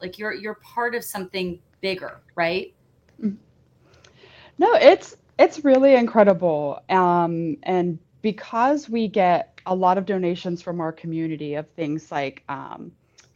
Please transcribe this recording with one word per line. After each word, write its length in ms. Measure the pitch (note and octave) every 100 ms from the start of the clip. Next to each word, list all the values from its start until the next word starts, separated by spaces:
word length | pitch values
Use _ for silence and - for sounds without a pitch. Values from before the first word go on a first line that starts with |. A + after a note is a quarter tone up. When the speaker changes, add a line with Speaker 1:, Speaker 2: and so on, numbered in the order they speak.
Speaker 1:
Like, 160 | F#3 F3+
you're, 160 | G#3+
you're 280 | C3+ G#3 G#3+
part 320 | - - A#3+ A#3
of 80 |
something 560 | - G3+ F#3 F#3+ F3+ E3+ _ _
bigger, 400 | F#3+ F#3 C3+ - _ -
right? 380 | E3+ F3+ - _ _ _ _ _
Speaker 2:
Mm. 140 | G#3+ G3+ _ _ _ _ _ _ _ _ - - - -
No, 160 | F#4 A#4+
it's, 420 | C4+ F#4 - - _ -
it's 260 | E4+ - C#4+
really 300 | C4 C4+ C4
incredible. 840 | A#3 A3+ G3+ F3+ F3+ D3+ D3 - -
Um, 680 | F#3 F3+ F3 E3+ E3 E3 D3+
and 340 | - F3+ F3 D#3+ - _
because 680 | A3 - - A3+ B3+ D4 C#4+
we 200 | A#3 A3
get 520 | G3+ F3+ F3 - - -
a 80 |
lot 240 | F#3 F#3 F#3+
of 80 | F#3+
donations 560 | G3 F3+ F3+ F#3+ F3
from 180 | - F3
our 120 | D#3+
community 640 | D#3+ E3+ D#3+ D#3+ D3+ D3+ D3
of 120 | D#3
things 400 | - D#3 D#3 D#3
like, 320 | D#3 C#3 C3+ -
um, 440 | C#3 C3+ - - - _ _ _